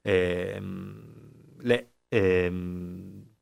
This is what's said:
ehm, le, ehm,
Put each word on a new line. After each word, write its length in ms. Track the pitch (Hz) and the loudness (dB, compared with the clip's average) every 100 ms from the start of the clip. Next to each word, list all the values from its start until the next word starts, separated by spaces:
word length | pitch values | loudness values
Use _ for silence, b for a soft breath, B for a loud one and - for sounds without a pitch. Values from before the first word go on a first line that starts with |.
ehm, 1160 | 104 92 90 90 95 98 98 92 98 104 - - - - - - | 0 2 2 -2 -4 -8 -10 -10 -12 -14 -20 -20 -20 -20 -20 -4
le, 320 | 123 120 - _ - | 2 2 0 _ 0
ehm, 1160 | 113 95 90 90 90 90 90 87 90 95 98 - _ | 4 6 4 2 -2 -6 -8 -8 -12 -14 -18 -20 _